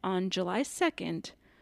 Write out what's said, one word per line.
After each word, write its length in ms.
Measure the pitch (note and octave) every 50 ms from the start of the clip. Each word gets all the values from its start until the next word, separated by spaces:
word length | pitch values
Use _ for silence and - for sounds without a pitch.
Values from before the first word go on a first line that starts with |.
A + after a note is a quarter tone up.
| -
on 260 | F3+ F#3+ F3+ F#3 F#3+
July 340 | - F#3 F#3 F3 F#3 A3 C#4+
second 680 | - - - F#4+ E4 - - F#3 D#3+ E3+ E3 - - - _ _ - _ _